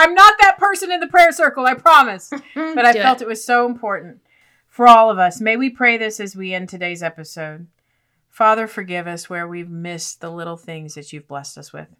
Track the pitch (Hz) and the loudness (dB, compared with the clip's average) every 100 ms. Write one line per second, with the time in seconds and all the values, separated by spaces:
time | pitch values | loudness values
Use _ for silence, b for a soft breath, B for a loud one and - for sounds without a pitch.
0 | 320 359 415 - 392 - 403 392 359 349 | 6 8 6 8 4 4 0 -2 -4 -6
1 | 339 359 339 330 294 269 254 254 339 302 | 0 4 4 2 -2 0 -2 0 4 6
2 | 247 190 - 277 - 277 320 311 240 226 | 4 -4 -12 -16 -14 -10 -8 0 0 2
3 | 196 196 226 220 - 247 240 240 214 190 | 0 -2 -4 -10 -2 -2 -2 -6 -8 -10
4 | 175 - _ _ _ _ _ - 240 226 | -12 -20 _ _ _ _ _ 4 8 8
5 | 226 190 180 175 220 226 269 247 240 233 | 6 2 0 0 -4 -2 -4 -2 0 0
6 | 220 214 202 190 185 185 180 185 175 175 | -4 -8 -12 -12 -8 -8 -10 -10 -10 -8
7 | 165 165 156 170 156 156 170 _ _ _ | -10 -12 -18 -14 -14 -16 -20 _ _ _
8 | _ _ _ - 220 220 220 220 185 175 | _ _ _ -2 0 0 -4 -10 -10 -10
9 | 175 170 - 175 170 175 175 170 175 170 | -10 -12 -12 -10 -10 -12 -14 -14 -12 -12
10 | - - 170 170 170 165 165 160 156 151 | -14 -14 -14 -12 -12 -14 -16 -16 -16 -20
11 | 143 151 147 143 143 143 143 151 156 | -20 -20 -16 -16 -16 -20 -20 -20 -20